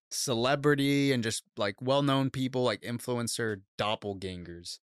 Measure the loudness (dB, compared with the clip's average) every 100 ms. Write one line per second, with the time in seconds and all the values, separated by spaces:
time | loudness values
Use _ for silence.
0 | -10 -6 -2 2 2 4 4 4 4 4
1 | 4 2 0 -4 -6 -4 -2 -2 0 2
2 | 4 2 2 0 -2 0 0 0 -4 -6
3 | -4 -4 -2 -2 -2 -4 -8 -4 -2 -2
4 | -4 -6 -6 -8 -10 -14 -12 -14